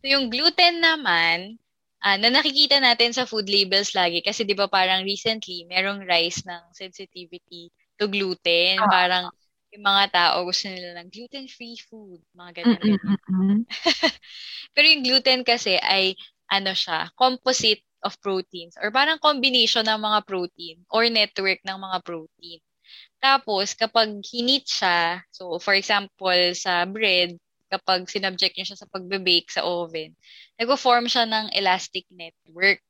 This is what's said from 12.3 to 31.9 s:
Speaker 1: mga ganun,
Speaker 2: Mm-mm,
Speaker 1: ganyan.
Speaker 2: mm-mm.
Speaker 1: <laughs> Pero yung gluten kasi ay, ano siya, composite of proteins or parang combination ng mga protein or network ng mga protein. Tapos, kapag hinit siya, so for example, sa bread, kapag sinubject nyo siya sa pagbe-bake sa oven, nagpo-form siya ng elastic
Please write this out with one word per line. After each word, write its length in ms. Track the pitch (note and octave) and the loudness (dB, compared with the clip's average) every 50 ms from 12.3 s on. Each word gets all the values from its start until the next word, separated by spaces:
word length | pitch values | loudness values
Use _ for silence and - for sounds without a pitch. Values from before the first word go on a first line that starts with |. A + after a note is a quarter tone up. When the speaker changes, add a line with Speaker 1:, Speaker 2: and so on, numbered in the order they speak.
| _ | _
Speaker 1:
mga 160 | F3 F3 F3 E3 F3 E3+ | -20 -20 -16 -14 -4 -2
ganun, 160 | A#3+ A3+ - | -2 -2 0
Speaker 2:
Mm-mm, 20 | - | 2
Speaker 1:
ganyan. 340 | G#3+ G#3 G3 - G3 G#3 - _ - | 0 0 0 2 -2 -2 -2 _ -2
Speaker 2:
mm-mm. 280 | F#3+ F#3 F#3+ G3 G3+ A3 A#3 _ | 0 2 2 2 2 2 0 _
Speaker 1:
<laughs> 1040 | - - - F4 - - - C#4 - - - - - - - - - - - - _ | -8 -2 0 0 0 2 0 -2 -2 -4 -20 -20 -18 -18 -16 -16 -16 -16 -16 -4 _
Pero 120 | C#4+ D4 D#4+ | 4 6 6
yung 140 | D#4+ D4 B3+ | 6 4 2
gluten 360 | B3 C4 C4+ - C4+ C4 B3+ B3 | 0 0 2 4 2 2 2 2
kasi 320 | - A#3 A#3+ - G#3+ F#3 - | 0 0 0 2 0 0 0
ay, 380 | - - F#3+ G3 F#3+ F#3+ F#3+ - - - _ _ _ - | 2 2 2 2 2 0 -2 -4 -14 -20 _ _ _ -2
ano 220 | G3 G3 G3 G3 F#3 | -2 -2 0 -2 -4
siya, 320 | - - - E3 D#3+ E3 E3+ _ | -4 -4 -2 -2 -4 -4 -6 _
composite 720 | - B3+ B3+ B3+ B3+ _ B3+ B3+ - - A3 G#3 - _ _ _ _ - | 2 2 2 2 0 _ -2 0 2 2 0 0 0 _ _ _ _ -10
of 140 | G3+ - _ | -10 -10 _
proteins 560 | _ G3+ F#3+ F#3 F#3 _ - F3 E3+ E3+ _ - | _ -4 -4 -4 -6 _ -14 -16 -16 -16 _ -8
or 80 | - G#3 | -8 -2
parang 320 | G#3+ C4 C#4+ D4+ D#4+ D4+ | 0 0 2 2 0 2
combination 640 | - D4+ D4 C4+ A#3+ C4+ B3+ B3 A3+ A3+ - A#3+ A3 | 2 2 2 2 0 2 2 4 2 2 2 0 0
ng 160 | A3 A3 G#3+ | 0 -2 -2
mga 240 | G#3+ G#3+ G#3+ G#3 G#3 | 0 0 0 0 0
protein 560 | - G3 F#3 F3+ F3 _ - E3+ E3+ D#3+ E3+ F3+ _ | -2 -4 -4 -4 -6 _ -16 -20 -20 -20 _ _ _
or 160 | - A3 A#3 | 0 2 2
network 540 | A#3 A3+ A3 G#3 G#3 _ - G3 F#3+ F#3 - _ | 2 2 0 0 0 _ -2 -2 -2 -2 -2 _
ng 140 | F#3+ F#3+ | -10 -10
mga 200 | G3 G3 F#3+ F#3 F3+ _ | -10 -8 -6 -6 -6 _
protein. 560 | - F3 E3 D#3+ - _ _ E3+ E3+ E3+ - _ _ _ _ _ _ - - - _ _ _ | -8 -12 -12 -12 -16 _ _ -20 -20 -20 -20 _ _ _ _ _ _ -20 -20 -20 _ _ _
Tapos, 560 | - C4+ C4+ C4+ C4+ - G#3 F#3+ G3+ G3+ - | 2 2 2 2 2 -2 -2 -2 -2 -2 -2
kapag 320 | - A3+ A3 _ A#3 A3+ G#3+ G#3 G3+ G3 | -4 -4 0 _ 2 2 2 -2 -10 -12
hinit 400 | - - A#3+ A#3+ B3 C4+ C#4 C4+ | -10 -6 -4 0 0 0 0 0
siya, 540 | - - - G#3 F#3 F3 F3 E3+ E3+ F3 F#3 - _ | -4 -4 0 2 2 2 2 2 0 -2 -4 -10 _
so 240 | - - F#3+ F3+ E3 F3 | -18 -16 -10 -8 -8 -6
for 160 | - - G3 | 0 0 0
example, 580 | G3 G3 - G#3+ G3+ G3+ F#3+ _ _ G3 F#3 F3+ F3+ F3+ F3 F3+ | 0 2 0 0 -2 -2 -6 _ _ 0 2 4 4 4 2 0
sa 260 | - - F#3+ F3+ F3 F3 F#3 | -2 -2 0 0 0 0 -2
bread, 480 | G3 A3 A3 G3+ F#3 F3+ F3+ F3 F3 E3+ _ _ _ _ _ _ | -2 -2 0 2 2 2 2 0 -4 -14 _ _ _ _ _ _
kapag 320 | F#3+ F#3+ _ - F#3+ F3+ F#3 - | -8 -4 _ 0 0 0 -2 -6
sinubject 480 | - G#3 F#3+ F#3+ F#3 F3+ G3 F#3 - - | -6 -4 -4 -4 -2 -2 -4 -4 -4 -6
nyo 80 | F#3+ | -10
siya 140 | - G3+ - G3+ | -10 -12 -14 -20
sa 60 | _ | _
pagbe-bake 560 | - F#3+ F#3 F3+ G3 G3 F#3 F3+ F3 F3 E3+ | -14 -14 -8 -6 -6 -4 0 0 0 0 0
sa 160 | - - F#3 - | -4 -6 -4 -2
oven, 480 | F3 F3 F3 F3 E3 E3 D#3+ D#3 D#3+ E3 _ _ - - - - _ _ - | -2 -2 -4 -4 -6 -8 -12 -12 -12 _ _ _ -20 -20 -20 -20 _ _ -6
nagpo-form 480 | A#3 A#3 C#4 C4+ - C4 A#3+ A#3+ A#3+ | -2 0 0 2 4 4 4 4 2
siya 160 | A#3+ - B3+ A#3 | 0 0 0 0
ng 320 | A3+ A3 A3 A3 - - | 0 0 -4 -4 -2 -4
elastic 480 | G3 G3 F#3 F3+ F#3 - - | 0 2 2 0 0 -2 -8